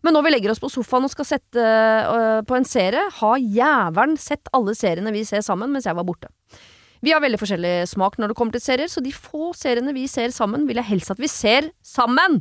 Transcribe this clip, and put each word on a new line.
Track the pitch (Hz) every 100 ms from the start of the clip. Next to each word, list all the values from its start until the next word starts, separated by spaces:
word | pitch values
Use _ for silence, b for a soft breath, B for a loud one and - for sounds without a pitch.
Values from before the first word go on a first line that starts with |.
Men | 330
når | 311 311
vi | 277
legger | 208
oss | 220
på | 277
sofaen | - 220 254 269
og |
skal | - 285
sette, | - _ 240
eh, | 226 220 220 220 - 233 226 220
på | 220 254
en | 254
serie, | 254 185 247 392 -
har | 214 262
jævelen | 240 208 277 277 180 160 269 311
sett | - 294 -
alle | 254 202 220
seriene | 202 170 214
vi | 208
ser | 214 208
sammen | 208 185 240
mens | 277 226
jeg | 170
var |
borte. | 180 170 - _ _ b b b b b
Vi | 240
har | 311
veldig | 262 214
forskjellig | 202 185 175 175 175
smak | - 196 -
når | 208
det | 220
kommer | 233 240
til |
serier, | - 262 330
så | -
de | 262
få | - - 302 330
seriene | 349 285 240 262
vi | 269 262
ser | - 240
sammen, | - 208 247 294
vil | 240
jeg | 220
helst | 196 -
at | 190
vi | 285
ser | - 214 247 311 -
sammen. | - - 240 254 370 262